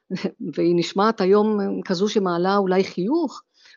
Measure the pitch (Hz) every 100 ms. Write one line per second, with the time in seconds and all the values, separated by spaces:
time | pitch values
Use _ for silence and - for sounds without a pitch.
0 | - 190 185 - 202 147 170 175 165 190
1 | 208 220 185 208 214 208 196 190 185 175
2 | 208 214 185 170 185 202 190 185 196 -
3 | 185 320 302 - - _ -